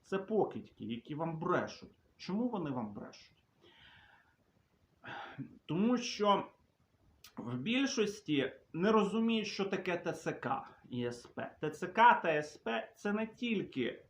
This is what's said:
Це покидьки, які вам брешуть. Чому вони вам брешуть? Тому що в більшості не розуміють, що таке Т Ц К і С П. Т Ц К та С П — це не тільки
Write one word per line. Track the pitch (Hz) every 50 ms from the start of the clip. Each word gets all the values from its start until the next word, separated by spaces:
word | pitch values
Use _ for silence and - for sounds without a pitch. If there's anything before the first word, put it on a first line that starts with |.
Це | _ - 190 190
покидьки, | 190 - 220 202 - - - 113 - - _ _ -
які | 104 117 117 - - 147
вам | 147 165 165 160 160
брешуть. | - 170 180 139 104 101 - - - - - _ _ _ _
Чому | _ - - 185 214 247 247
вони | 233 190 160 147
вам | 131 123 110 104
брешуть? | 101 110 117 - - - - - _ _ _ _ _ _ _ - - - - - - - - - - _ _ _ _ _ _ _ _ _ _ _ _ _ _ _ _ _ - - - - - - - - 139 - - - _
Тому | - 147 180 208 240 247 233
що | - - - - 208 202 196 180 - - _ _ _ _ _ _ _ _ _ _ _ _ _ _ - - _
в | - 98 120 123
більшості | 123 131 208 240 262 277 254 - - 208 202 - - - - 151 139 131 - - - _ _
не | - 160 180 214
розуміють, | 220 220 202 185 185 226 226 226 226 220 208
що | 208 - - 196
таке | 196 202 185 - 185 175
Т | 175 - 175
Ц | 175 - - 165
К | 143 - - 123 127 - - - - - - -
і | 120 123 120
С | 120 117 - -
П. | - - - 127 - - -
Т | - 151
Ц | 151 - 185
К | 180 - 220 233 240 -
та | - - 170
С | 156 151 151 - -
П — | - _ 226 226 220 - - -
це | - - 208
не | 202 214 220
тільки | 220 - - 247 240 226 190 - - - 131 120 - - - -